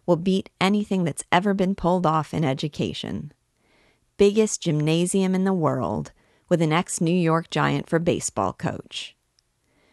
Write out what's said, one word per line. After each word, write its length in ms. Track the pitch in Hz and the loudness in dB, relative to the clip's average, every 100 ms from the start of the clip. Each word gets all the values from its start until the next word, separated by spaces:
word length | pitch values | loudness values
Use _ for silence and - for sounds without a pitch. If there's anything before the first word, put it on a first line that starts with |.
| - | -2
will 100 | 165 | 0
beat 340 | 185 185 - - | 2 -2 -2 -2
anything 440 | 185 208 208 190 | 0 0 0 0
that's 200 | 170 - - | -2 -4 0
ever 240 | 175 202 | 0 2
been 200 | 196 185 | 0 0
pulled 320 | 196 170 185 170 | 0 0 2 2
off 280 | 160 151 | 0 -2
in 100 | 156 | -2
education. 880 | 151 139 151 - 95 - 57 92 147 _ _ _ _ _ _ _ _ - | -2 -2 -4 -4 -6 -4 -8 -8 -10 _ _ _ _ _ _ _ _ 2
Biggest 460 | 202 208 220 - | 4 4 0 0
gymnasium 720 | 170 151 151 165 180 196 185 185 | -2 0 2 2 2 0 2 2
in 80 | |
the 80 | 190 | 0
world, 580 | 185 147 131 92 101 - - _ _ - | 2 0 0 -2 -4 -8 -14 _ _ -2
with 120 | 160 | 0
an 100 | 160 | 2
ex-New 420 | 160 - - 170 | 0 -2 -2 0
York 360 | 180 160 165 - | 2 2 0 0
Giant 380 | 156 143 143 - | -2 0 0 0
for 120 | 165 | 0
baseball 520 | 170 104 - - 95 | 0 -2 -2 -2 -4
coach. 600 | - - - - - - _ _ _ _ _ _ _ _ | -2 -6 -6 -12 -14 -14 _ _ _ _ _ _ _ _